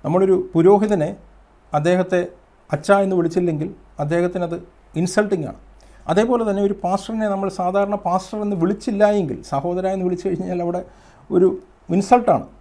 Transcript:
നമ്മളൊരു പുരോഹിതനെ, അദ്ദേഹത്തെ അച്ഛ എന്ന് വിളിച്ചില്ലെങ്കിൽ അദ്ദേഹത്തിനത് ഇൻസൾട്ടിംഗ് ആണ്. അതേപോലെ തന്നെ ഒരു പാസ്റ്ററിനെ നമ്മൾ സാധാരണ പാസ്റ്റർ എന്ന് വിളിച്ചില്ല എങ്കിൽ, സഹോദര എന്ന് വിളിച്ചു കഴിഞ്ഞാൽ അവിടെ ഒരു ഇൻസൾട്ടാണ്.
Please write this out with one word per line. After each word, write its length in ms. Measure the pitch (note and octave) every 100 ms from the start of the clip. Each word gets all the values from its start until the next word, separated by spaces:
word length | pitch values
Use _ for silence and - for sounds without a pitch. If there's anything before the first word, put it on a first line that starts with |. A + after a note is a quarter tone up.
| D3+
നമ്മളൊരു 440 | F3+ F#3+ F#3 -
പുരോഹിതനെ, 600 | E3 F3 G3+ G3+ G3+ D3+ G3 - - _ _ _
അദ്ദേഹത്തെ 540 | D3+ D#3+ F3+ F#3 F3+ F3 - _ _ -
അച്ഛ 200 | D3+ D#3
എന്ന് 240 | G3 G3 F#3
വിളിച്ചില്ലെങ്കിൽ 580 | E3 F3+ F3 D#3 D#3 - - -
അദ്ദേഹത്തിനത് 560 | D3 E3+ F3 F3+ E3+ E3+ - _ _ D#3
ഇൻസൾട്ടിംഗ് 520 | E3+ G#3 G#3 F#3+ C#3+
ആണ്. 80 | - - - - - -
അതേപോലെ 420 | F3 A3+ A#3+ A3
തന്നെ 140 | G3
ഒരു 120 | G3+ G3+
പാസ്റ്ററിനെ 440 | F3+ G3 - A3 G#3+
നമ്മൾ 220 | G3 G3
സാധാരണ 460 | F#3 F3+ G3 G3+ G3+
പാസ്റ്റർ 440 | F3+ F#3 G#3 G#3+
എന്ന് 160 | G#3 F#3+
വിളിച്ചില്ല 560 | F3 G#3 - G3+ G#3
എങ്കിൽ, 300 | G#3 D#3+ A#2+
സഹോദര 460 | - C#3 F3 F3+ F#3+
എന്ന് 180 | F#3+ F3+
വിളിച്ചു 220 | F3+ G3
കഴിഞ്ഞാൽ 340 | F3 F#3 F3
അവിടെ 240 | E3+ F3+ - - - - -
ഒരു 280 | F#3 F#3 - - _ -
ഇൻസൾട്ടാണ്. 580 | F3+ G3 B3 A3 C#3+ - -